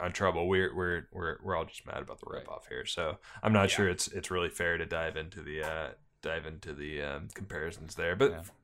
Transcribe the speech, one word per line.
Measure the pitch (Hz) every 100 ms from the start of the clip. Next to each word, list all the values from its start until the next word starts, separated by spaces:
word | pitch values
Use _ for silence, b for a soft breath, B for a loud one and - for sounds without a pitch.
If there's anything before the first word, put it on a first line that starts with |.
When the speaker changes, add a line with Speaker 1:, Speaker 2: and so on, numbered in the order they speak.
Speaker 1:
on | 90
Trouble. | - 98 85 87
We're, | 95 92
we're, | 87 90 85 -
we're, | - 85 -
we're | 98
all | 87 82
just | - -
mad | -
about | 69 -
the | -
Speaker 2:
Right. | -
Speaker 1:
ripoff | - 73 -
here. | 65 -
So | - 80 - B B
I'm | 110
not | 110 95
Speaker 2:
Yeah. | -
Speaker 1:
sure | 98
it's, | 87 -
it's | 95 -
really | 90 87
fair | - 87 85
to | 82
dive | 82 80 76
into | 78 82
the, | 73 76
uh, | 78 80 76 - - _
dive | 76 82 78
into | 82 85
the, | 73 73 76
um, | 71 71 104
comparisons | - 98 78 80 - 80
there. | - 85 95
But | 139
Speaker 2:
Yeah. | 80
Speaker 1:
f-, | 87 -